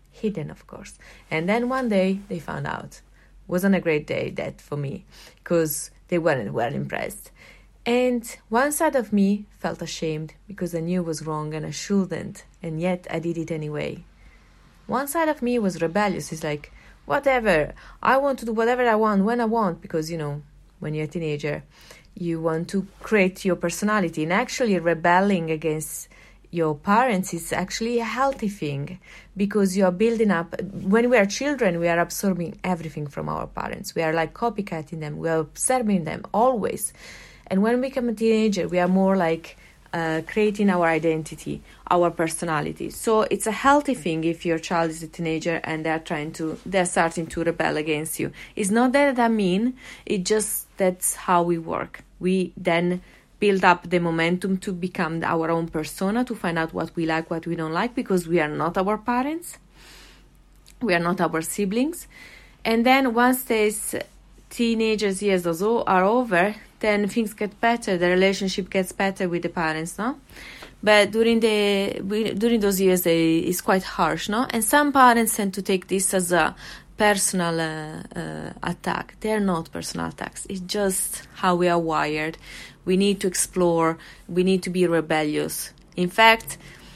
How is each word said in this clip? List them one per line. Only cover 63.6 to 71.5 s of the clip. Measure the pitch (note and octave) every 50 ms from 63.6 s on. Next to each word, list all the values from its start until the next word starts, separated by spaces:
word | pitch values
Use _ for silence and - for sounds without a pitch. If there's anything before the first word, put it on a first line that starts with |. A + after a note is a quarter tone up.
| G#3+ G#3+ G#3+ G#3+ - - - - - - - - - - - - - -
teenagers' | - - A#3+ A#3 A#3 A3 A3+ A3 A3 G#3 G#3+ G3+ F#3+ F#3+ G#3
years | G3+ F#3+ F#3 F3
or | F3 E3
so | E3 F#3+ G#3+ A#3 A#3 -
are | - F#3+ F#3 F3+
over, | G3 A3+ B3 B3+ A#3 F#3 E3+ F3 G#3 G#3+ - - - - _
then | - G#3+ G#3 G#3 G3+ G3
things | - A#3+ A3+ G#3 -
get | - G#3+ G3+ - -
better. | - A#3 A#3+ A#3 A#3 - F#3+ F3
The | F3+ F3
relationship | F3+ F#3 F#3+ F#3+ G3 F#3+ G3+ F#3+ F#3 - F#3+ -
gets | - G3 F#3 F3+ -
better | - G3+ G3 F#3+ - F#3+ F3+
with | E3+ E3+ E3+
the | E3+
parents, | E3+ F#3 E3+ D#3+ D#3 D#3 D#3+ E3+ - -
no? | G3+ A#3+ D4 - - _ - - - - - - - - - -
But | - G3 G#3+ G#3 G3+ G3+
during | G#3 A3 A3+ A#3 A#3 A3+
the, | A3 A3+